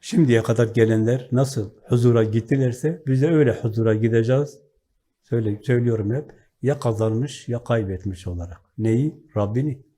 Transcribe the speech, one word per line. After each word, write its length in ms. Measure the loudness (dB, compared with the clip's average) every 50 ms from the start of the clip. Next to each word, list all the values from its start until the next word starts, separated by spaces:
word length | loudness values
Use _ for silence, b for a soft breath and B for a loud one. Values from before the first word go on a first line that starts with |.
Şimdiye 420 | _ -2 2 2 4 4 4 2 2
kadar 260 | 0 0 0 0 0
gelenler 600 | 4 2 4 4 4 2 2 0 0 -2 -4 -2 0
nasıl 380 | 0 0 0 -2 -6 -8 -8 -10 _ _
huzura 400 | -2 0 2 4 4 4 4 2
gittilerse 760 | 2 0 -2 0 0 -2 0 0 -2 -2 -2 -4 -4 -4 -4 -4
biz 160 | -2 0 0 2
de 60 | 2
öyle 240 | 4 4 4 4 2
huzura 420 | 0 -4 -4 -2 0 0 2 2
gideceğiz. 640 | 2 2 2 2 2 2 2 0 0 0 -4 -8 -20 _ _ _ _ _ _ _ _ _ _ _ _ _
Söyle-, 400 | _ -4 -2 -2 -2 -4 -6 -2
söylüyorum 520 | 0 0 2 2 0 0 0 -2 -2 -4
hep, 180 | -4 -6 -10 b b b b b _ -4
ya 180 | -4 -2 -2
kazanmış 680 | -2 -4 -2 0 0 0 0 -2 -4 -4 -8 -14 -10 -8
ya 160 | -8 -8 -4
kaybetmiş 640 | -2 -2 -2 -2 -4 -6 -6 -6 -8 -8 -8 -10
olarak. 340 | -10 -8 -8 -10 -12 -14 -18 _ _ _ -4
Neyi? 480 | 0 0 2 2 0 -2 -4 -8 -20 _ _
Rabbini. 460 | -4 -2 -2 -2 -2 -2 -4 -6 -8 -12 _ _